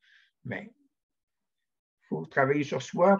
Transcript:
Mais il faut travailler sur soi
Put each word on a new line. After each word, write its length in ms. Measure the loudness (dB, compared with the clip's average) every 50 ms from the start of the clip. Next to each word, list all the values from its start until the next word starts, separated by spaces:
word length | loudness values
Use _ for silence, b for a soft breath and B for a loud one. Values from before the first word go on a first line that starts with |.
| b b b b b b b b -12
Mais 280 | -12 -10 -10 -12 -14 -20 _ _ _ _ _ _ _ _ _ _ _ _ _ _ _ _ _ _ _ _ _ _ _ _ _ _
il 40 | -10
faut 180 | -8 -8 -8
travailler 380 | -4 0 0 2 2 2 0 -2
sur 180 | -4 -4 -8 -8
soi 340 | -6 -2 2 4 4 4